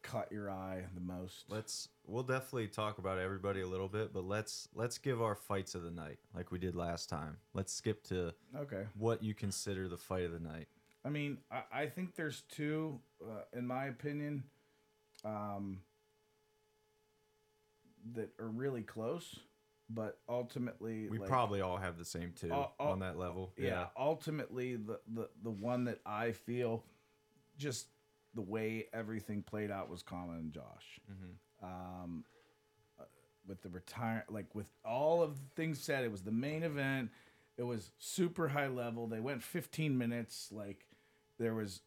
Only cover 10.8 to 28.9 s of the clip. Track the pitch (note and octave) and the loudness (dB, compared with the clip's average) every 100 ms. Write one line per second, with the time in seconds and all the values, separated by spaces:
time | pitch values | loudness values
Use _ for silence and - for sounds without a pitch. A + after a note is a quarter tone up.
10.8 | _ _ - D3 C#3+ C#3 - B2 - B2 | _ _ -2 0 0 -4 -4 -6 -4 -2
11.8 | D3+ - F#3 - D#3 B2+ - - D3+ D#3 | -2 -2 -4 -2 -2 -4 -10 -2 2 2
12.8 | D#3+ C3 - _ F#2+ G#2+ - A#2+ B2 B2+ | 0 -4 -10 _ -8 -8 -6 -4 -2 0
13.8 | C3+ A#2 D3 D3 D3 D3 - _ _ _ | -2 -2 -2 -2 -2 -2 -4 _ _ _
14.8 | _ _ _ - G#2+ G#2+ G#2 G2+ G2 F#2+ | _ _ _ -8 -4 -2 -2 -2 -4 -6
15.8 | - _ _ _ _ _ _ _ G#4+ G#4+ | -10 _ _ _ _ _ _ _ _ _
16.8 | G#4+ G#4+ G#4+ G#4+ G#4+ G#4+ _ _ _ _ | _ _ _ _ _ _ _ _ _ _
17.8 | - - G#2+ A#2 G#2+ - A2+ A2+ C3+ B2+ | -20 -14 -8 -4 -4 -4 -4 0 0 0
18.8 | G2+ A2 A2+ E3 - - - _ _ _ | -4 -2 0 -2 -4 -14 -18 _ _ _
19.8 | - A2+ G#2+ - - A#2+ A#2+ C#3+ B2 - | -8 -2 -2 -4 -2 0 0 -2 -2 -2
20.8 | A2 A2 G#2+ A2 G2 B2+ A#2 G2+ F#2 F#2 | -2 -2 0 0 4 6 6 4 4 2
21.8 | F#2 E2+ E2+ E2+ F2 E2+ E2 C#3 C3+ - | 0 -2 -4 -4 -4 -2 0 2 2 2
22.8 | C#3+ F#2 F#2 F2 F2+ F2 F#2 - B2+ F2+ | 2 2 0 0 -2 -2 -6 0 2 2
23.8 | F2 - C3+ D#3 - D#3 B2+ B2+ B2+ A#2+ | 0 2 4 4 0 -2 -2 -2 -2 -2
24.8 | G#2+ A2 - A2+ - - A2 G#2 A#2 B2 | -2 -6 -4 -4 -4 -4 -4 -2 2 4
25.8 | B2 A2 - G#2 A#2 A2 - A#2+ B2 A2+ | 2 0 -2 0 2 0 -2 2 2 2
26.8 | - - _ _ _ - _ - C#3+ A#2+ | -2 -20 _ _ _ -20 _ -4 -2 -2
27.8 | - _ _ _ _ A2+ F#2+ A2 A2 A2 | -6 _ _ _ _ -6 -2 2 2 0
28.8 | - | -2